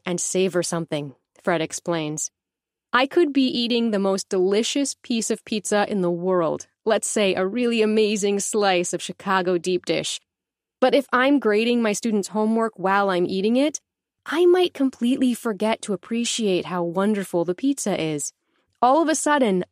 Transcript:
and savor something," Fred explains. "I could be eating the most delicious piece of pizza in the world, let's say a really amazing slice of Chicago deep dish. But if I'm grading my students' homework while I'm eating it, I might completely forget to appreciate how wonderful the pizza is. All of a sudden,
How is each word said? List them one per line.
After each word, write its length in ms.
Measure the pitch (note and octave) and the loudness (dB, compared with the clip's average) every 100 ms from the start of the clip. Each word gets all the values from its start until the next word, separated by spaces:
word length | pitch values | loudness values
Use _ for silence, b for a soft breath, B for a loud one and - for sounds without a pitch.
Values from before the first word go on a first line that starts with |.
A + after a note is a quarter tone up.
and 160 | - F3 | -4 -6
savor 420 | - F#3 F#3+ F3+ | -2 0 0 0
something," 540 | E3 E3+ D#3+ D3+ C#3+ - _ _ | -2 -4 -4 -6 -8 -14 _ _
Fred 180 | - E3+ | -2 -2
explains. 720 | D#3 - - E3+ D#3 D#3 - _ _ _ _ _ _ | -2 -6 -4 -4 -4 -6 -10 _ _ _ _ _ _
"I 140 | A#3+ C4+ | 0 2
could 260 | F4 D#4+ | 2 2
be 140 | C#4 B3+ | 2 0
eating 440 | A#3+ A#3+ A#3+ A#3 | 0 -2 0 0
the 80 | G#3 | 0
most 300 | G3 G3 - | 0 -2 -2
delicious 640 | G3 F#3 G3+ A#3 C#4+ C#4 - | 0 2 2 0 -2 -4 -6
piece 280 | - A#3 - | -6 -4 -2
of 140 | A3 | -6
pizza 460 | - G#3+ - G#3 G3+ | -6 -8 -2 0 0
in 100 | G#3 | 0
the 100 | F3 | 0
world, 580 | F3 F#3 F3+ D#3+ D3 - _ | -2 0 0 0 -2 -8 _
let's 240 | - G#3 - | -2 -2 0
say 260 | A3+ G3+ | 0 0
a 120 | F3+ F#3+ | 0 -2
really 360 | A3+ A#3+ A#3 | -2 0 2
amazing 580 | G#3+ G#3+ G#3+ G#3+ G3+ G3+ | 2 2 2 2 0 -2
slice 520 | - A3 G3+ F3+ F3 | -2 0 2 2 0
of 100 | F3 | -4
Chicago 560 | - - - F#3+ F3+ F3 | -8 -8 -2 0 2 0
deep 280 | E3+ F3+ - | 0 -2 -2
dish. 340 | D#3 D#3 - _ _ _ _ _ _ | -4 -4 -8 _ _ _ _ _ _
But 140 | B3+ | 2
if 120 | B3+ C#4 | 2 2
I'm 280 | B3 C4 C#4+ | 2 4 2
grading 420 | A3 G#3 A#3 A#3+ | 2 2 2 2
my 100 | A3+ | 0
students' 360 | G#3 A#3 G#3+ F3+ | 0 0 -2 -2
homework 500 | G#3+ G#3+ A3+ A3+ - | -2 0 0 -2 -2
while 320 | F#3 G3 G3+ | 0 2 2
I'm 160 | F3 F3+ | 0 0
eating 300 | F#3+ G#3 B3 | 0 0 2
it, 240 | D4 - _ _ _ _ | 0 -2 _ _ _ _
I 220 | - D4+ F4+ | -6 2 4
might 260 | F4+ F4+ | 4 2
completely 640 | - C4+ - A#3+ C4 B3+ | 0 -2 0 -2 2 0
forget 480 | A3+ A#3+ F#3+ G#3+ A3+ | 0 -4 -2 -2 -2
to 100 | - | -4
appreciate 720 | F#3+ - A#3 A#3 - G#3+ F3+ D3+ | -6 -4 -4 -4 -2 0 0 -2
how 180 | F3+ | -4
wonderful 600 | E3+ E3+ G3+ G#3 F#3 F3 | -4 0 0 0 -2 -2
the 100 | E3+ | -2
pizza 460 | F3+ C#4 C#4 G#3+ F3+ | -2 -2 -2 -2 -2
is. 320 | D#3+ D3+ - - _ _ _ _ | -4 -6 -8 -14 _ _ _ _
All 220 | B3 D4 | 2 4
of 60 | D4+ | 2
a 60 | D#4 | 0
sudden, 480 | D4+ D4 A#3+ F#3 - | 2 2 2 0 -2